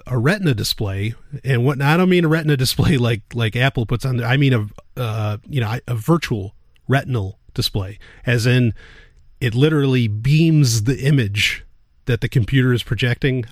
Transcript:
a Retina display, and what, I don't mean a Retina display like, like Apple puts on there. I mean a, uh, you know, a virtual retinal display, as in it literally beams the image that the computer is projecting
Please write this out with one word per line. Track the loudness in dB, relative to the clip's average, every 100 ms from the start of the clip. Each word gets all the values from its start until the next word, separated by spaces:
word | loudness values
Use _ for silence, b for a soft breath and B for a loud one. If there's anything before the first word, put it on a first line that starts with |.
| -4
a | 0
Retina | 0 2 0
display, | -2 -2 -4 -4 -4 -6 -8 -14 -10
and | -2 0 0
what, | 0
I | 2 2
don't | 4
mean | 2
a | 2
Retina | 0 0 0
display | 0 0 0 2
like, | 0 -2 -6
like | -4 -4
Apple | 0 -2 -2
puts | -4 -4 -2
on | -4
there. | 0
I | 2
mean | 2
a, | 2 -2 -10 -16 -8
uh, | -6 -4 -4 -6 -6
you | -4
know, | -2 -4 -6
a |
virtual | -4 2 0 0 -6 -6 -14 _ _ -2
retinal | -2 0 -4 -4 -8 -10
display, | -6 -4 -4 -6 -10 B B
as | -2 0 2
in | 4 2 B B B B B -20 -6
it | -4
literally | 2 2 4 2 2 0
beams | 0 2 4 4 4 4 2
the | 0 0 2
image | 2 0 -2 -2 -4 -12 -20 _ _ -4
that | -4
the | 0
computer | 0 2 2 2
is | 0
projecting | -2 -2 -2 0 -2 -2 -6